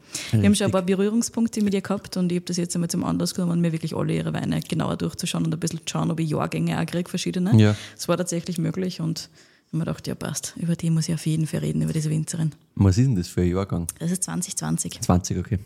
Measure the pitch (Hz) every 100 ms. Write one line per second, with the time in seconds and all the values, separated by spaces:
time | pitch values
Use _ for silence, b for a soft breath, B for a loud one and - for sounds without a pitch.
0 | B B B 110 202 208 202 190 185 190
1 | 202 233 - 233 226 220 202 196 - 196
2 | - 185 180 175 180 180 175 175 170 175
3 | - 170 175 - 175 170 170 160 160 -
4 | 156 165 160 160 - 160 - 160 - 170
5 | 170 - 170 165 165 160 170 165 - 160
6 | 156 160 160 139 170 160 165 165 165 175
7 | 180 180 175 180 180 113 104 104 B B
8 | - 170 180 170 160 170 160 185 185 -
9 | 160 156 - b b b b 160 160 156
10 | - - - 143 - - 170 170 165 160
11 | 160 160 160 160 156 160 151 151 156 160
12 | 151 156 156 170 160 - _ - 98 92
13 | 135 98 85 - 90 92 98 90 82 -
14 | 165 185 - 170 - - 160 165 175 -
15 | - 90 - 90 87 98